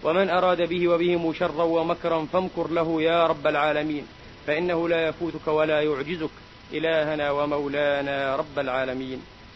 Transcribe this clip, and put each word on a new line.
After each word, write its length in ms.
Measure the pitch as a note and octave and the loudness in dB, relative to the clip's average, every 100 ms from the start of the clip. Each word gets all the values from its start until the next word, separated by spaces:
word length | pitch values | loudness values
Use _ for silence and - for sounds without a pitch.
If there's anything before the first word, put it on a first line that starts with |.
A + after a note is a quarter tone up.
ومن 260 | D3+ F3 F#3+ | 0 2 4
أراد 400 | F3+ F#3 E3+ E3+ | 4 4 2 0
به 180 | F3+ F3 | 2 2
وبهم 460 | E3+ F3 F3 E3 | 4 4 2 0
شرا 300 | D3+ F3 D3 | -2 -2 0
ومكرا 640 | E3+ E3 E3 E3 E3+ E3 D#3 | 0 2 0 -2 -2 -2 0
فامكر 340 | F#3 F#3 E3+ D#3 | -2 -2 -4 -2
له 340 | E3+ D#3+ D#3+ | 0 0 2
يا 260 | D#3+ E3+ E3 | 2 4 4
رب 200 | D#3 D3+ | 2 0
العالمين، 600 | D3+ D3+ D3+ D#3 D3 - - - - - | 2 2 0 -2 -4 -8 -16 -20 -10 -2
فإنه 420 | D3+ F3+ E3+ E3+ | 0 0 0 0
لا 180 | E3 D#3+ | 0 0
يفوتك 400 | D3+ E3+ D#3 D#3 | -2 -6 -4 0
ولا 340 | D#3 D#3 D3+ | 2 2 2
يعجزك 480 | D3+ C#3 C#3+ F3 D#3 - - - - | 0 -2 -4 -4 -6 -8 -20 -20 -10
إلهنا 580 | D3+ D#3+ D#3+ D3+ D3+ C#3+ | -4 0 0 0 -2 -2
ومولانا 1040 | C#3+ D3 D3 C#3+ C#3+ D3 C#3+ C#3+ C#3 C#3 C#3 | 0 0 -2 -2 0 0 0 -2 -2 -2 -2
رب 240 | - C#3+ | -4 -4
العالمين. 640 | C3+ B2+ C3 C3 C3 C3 - - - | -2 -2 -2 -4 -6 -10 -12 -20 -20